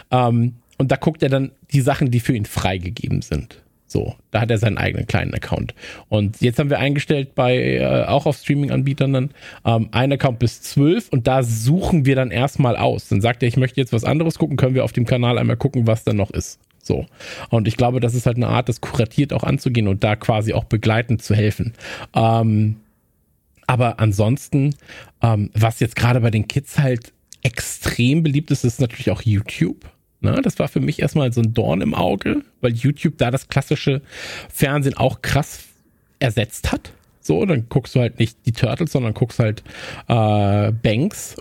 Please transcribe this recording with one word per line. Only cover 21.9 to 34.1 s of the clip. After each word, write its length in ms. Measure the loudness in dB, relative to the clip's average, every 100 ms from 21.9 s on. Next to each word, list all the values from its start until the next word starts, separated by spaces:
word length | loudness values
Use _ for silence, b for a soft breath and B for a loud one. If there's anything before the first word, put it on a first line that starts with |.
| B B
Ähm, 640 | 0 2 4 2 2 2 -2 _ _ _ _ _ _ _ _ -2
aber 320 | 2 0 2
ansonsten, 720 | 2 4 2 0 0 0 0 -2 B B B _
ähm, 300 | 2 2 0
was 260 | 2 0 2
jetzt 160 | -2 0
gerade 240 | 2 4
bei 100 | 2
den 160 | 2 0
Kids 300 | -4 -2 0
halt 340 | 2 0 -6 _ _ -6
extrem 800 | -4 -4 -10 -8 -6 0 2 2
beliebt 280 | 2 0 0
ist, 120 | 0
ist 160 | 0 0
natürlich 300 | -4 -2 -4
auch 120 | -2
YouTube. 640 | 0 0 -2 -4 -4 -4 -16 _ _ _
Na, 180 | 0 0
das 160 | 0 -2
war 100 | -2
für 120 | 0
mich 200 | -2 -2
erstmal 320 | -2 0 0
so 80 | 0
ein 140 | 0
Dorn 260 | 0 0 0
im 140 | -2
Auge, 480 | 0 0 -2 -2 -4 -6 _
weil 120 | -2
YouTube 420 | 0 -2 0 -2 0
da 140 | -2
das 180 | -2 -2
klassische 540 | -4 -2 -2 0 -2 B